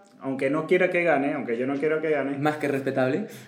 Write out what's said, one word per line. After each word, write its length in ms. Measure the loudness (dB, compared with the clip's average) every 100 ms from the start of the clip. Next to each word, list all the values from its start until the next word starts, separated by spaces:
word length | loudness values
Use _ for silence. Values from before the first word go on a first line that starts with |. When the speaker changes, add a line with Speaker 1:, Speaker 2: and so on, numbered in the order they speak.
| -20 -12
Speaker 1:
aunque 300 | -6 -2 0
no 160 | 0 2
quiera 240 | 4 4
que 140 | 2
gane, 280 | 2 2 2
aunque 220 | -2 -4 -2
yo 80 | -2
no 80 | 0
quiero 240 | 0 0
que 80 | 0
gane, 260 | 0 0 0
Speaker 2:
Más 180 | -2 0
que 100 | -2
respetable. 600 | -2 -2 0 0 0 -4 -12